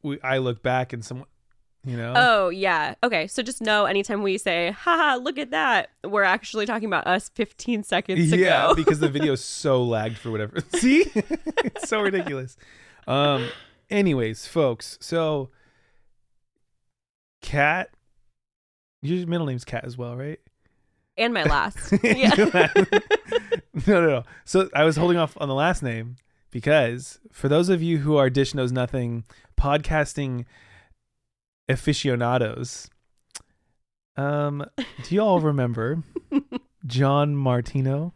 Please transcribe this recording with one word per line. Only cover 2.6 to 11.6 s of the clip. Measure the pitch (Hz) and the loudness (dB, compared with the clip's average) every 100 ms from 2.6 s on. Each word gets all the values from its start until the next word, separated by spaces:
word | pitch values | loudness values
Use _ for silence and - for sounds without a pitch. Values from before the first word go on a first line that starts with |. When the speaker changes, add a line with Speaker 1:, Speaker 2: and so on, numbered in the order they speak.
| 190 165 151 - | 0 0 -2 -2
Speaker 2:
Okay, | 247 190 156 | 0 0 -2
so | - | -6
just | 233 - | -6 -4
know | 220 208 202 | 0 2 2
anytime | 196 196 202 | 0 -2 -2
we | 196 185 | -2 -2
say, | 196 170 170 | -2 0 -2
"Ha | 202 - 330 | -2 0 2
ha, | 302 254 | 2 0
look | 262 277 | -2 -6
at | 262 | -4
that," | 311 277 214 - _ | -2 2 0 -2 _
we're | - 202 | -4 2
actually | 196 190 - 214 208 | 2 2 -2 -6 -4
talking | 226 214 | -4 -2
about | 175 - | -2 0
us | 185 - - | -2 -2 -6
fifteen | 202 - - 226 | -6 -6 -4 -4
seconds | 202 185 - 185 160 | 0 -2 0 2 4
Speaker 1:
Yeah, | 175 185 - 165 | 4 4 4 4
Speaker 2:
ago. | 165 | 4
<laughs> | |
Speaker 1:
because | 160 151 | 2 2
the | 151 | 0
video | 139 151 | 0 0
is | 135 | -2
so | - - 147 131 | -6 -6 0 2
lagged | 120 113 110 110 | 2 -2 -4 -6
for | 120 | -6
whatever. | 110 107 - - | -6 -4 -6 -4
<laughs> | 349 | 0
See? | 247 294 403 | 4 4 4
<laughs> | 220 - 320 311 - | -2 -4 -6 -4 -4